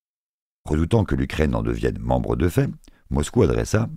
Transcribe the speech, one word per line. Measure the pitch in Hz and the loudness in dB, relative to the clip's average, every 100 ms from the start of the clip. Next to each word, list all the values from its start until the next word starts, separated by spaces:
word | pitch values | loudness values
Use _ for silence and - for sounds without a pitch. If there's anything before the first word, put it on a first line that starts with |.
| _ _ _ _ _ _ | _ _ _ _ _ _
Redoutant | - 76 82 117 | -2 0 2 2
que | 98 67 | 2 0
l'Ukraine | 65 - 78 58 | -2 0 0 0
en | |
devienne | 57 57 58 50 | -2 -2 -2 -2
membre | 58 62 52 58 | -2 -2 0 0
de | 85 | 0
fait, | 107 139 - - _ - | 0 -2 -4 -16 _ -6
Moscou | 67 73 120 | -2 0 2
adressa, | 87 57 - 110 110 | 2 2 0 0 -2